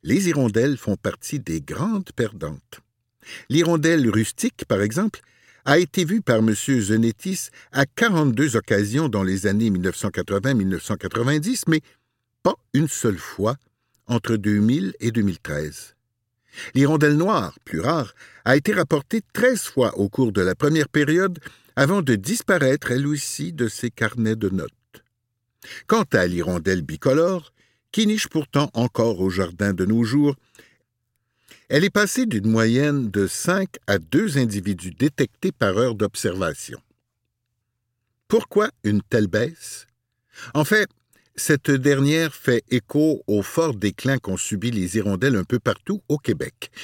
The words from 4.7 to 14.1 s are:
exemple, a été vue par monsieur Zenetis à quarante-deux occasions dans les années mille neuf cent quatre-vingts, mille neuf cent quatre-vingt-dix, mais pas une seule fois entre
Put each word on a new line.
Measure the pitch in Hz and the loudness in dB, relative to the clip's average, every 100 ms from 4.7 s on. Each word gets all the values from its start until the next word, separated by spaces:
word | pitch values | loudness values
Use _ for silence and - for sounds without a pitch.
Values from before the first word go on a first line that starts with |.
| 104 | 0
exemple, | 104 120 208 - _ _ _ _ | 0 0 -2 -4 _ _ _ _
a | - 147 | 2 2
été | 180 - | 2 0
vue | 165 220 | 0 0
par | 190 113 | 2 4
monsieur | 110 104 - 131 | 4 0 0 0
Zenetis | 98 110 117 113 185 190 - - - | 2 2 2 -2 -6 -6 -8 -16 -6
à | - 139 | -2 -2
quarante-deux | - 233 175 151 113 147 | 2 2 4 2 2 2
occasions | 113 - 104 104 127 160 | 0 0 0 2 0 0
dans | 107 | 0
les | 95 95 101 | 0 0 0
années | 101 113 | 2 2
mille | 92 | 0
neuf | 90 - | -2 -4
cent | 107 | -6
quatre-vingts, | 92 85 120 117 | -6 -4 -2 0
mille | 127 95 | 0 0
neuf | 87 | -2
cent | - | -4
quatre-vingt-dix, | 107 95 113 123 151 165 254 - | -6 -4 -2 0 0 -2 -4 0
mais | 160 - _ _ _ _ _ | -2 -2 _ _ _ _ _
pas | - - _ | -2 -2 _
une | 131 156 | 0 0
seule | - 120 92 | 0 -2 -2
fois | - - 104 139 _ _ _ _ | -8 -4 -2 -2 _ _ _ _
entre | - | -4